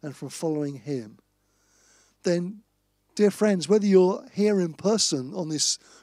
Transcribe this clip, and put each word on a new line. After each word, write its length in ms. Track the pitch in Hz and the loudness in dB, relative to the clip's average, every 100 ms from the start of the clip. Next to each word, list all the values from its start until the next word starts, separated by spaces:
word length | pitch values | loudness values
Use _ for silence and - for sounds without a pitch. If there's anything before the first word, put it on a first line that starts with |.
and 140 | 151 135 | -16 -12
from 140 | 139 | -14
following 460 | - 165 151 143 139 | -8 -4 -4 -6 -8
him, 420 | 147 135 107 - _ _ _ _ _ _ _ _ _ _ | -8 -8 -10 -18 _ _ _ _ _ _ _ _ _ _
then, 380 | 190 175 180 214 _ _ _ _ _ | -2 -2 -4 -10 _ _ _ _ _
dear 160 | - 208 | 0 0
friends, 380 | - 214 190 147 | 2 2 2 2
whether 180 | 214 202 | 2 6
you're 380 | 185 185 247 - | 6 6 0 -8
here 280 | - 208 196 | -2 0 2
in 140 | 175 | -2
person 580 | 147 196 220 - 147 127 | -2 -2 0 0 -4 -6
on 160 | 185 156 | -8 -6
this 300 | 151 - - - - | -4 -4 -4 -12 -20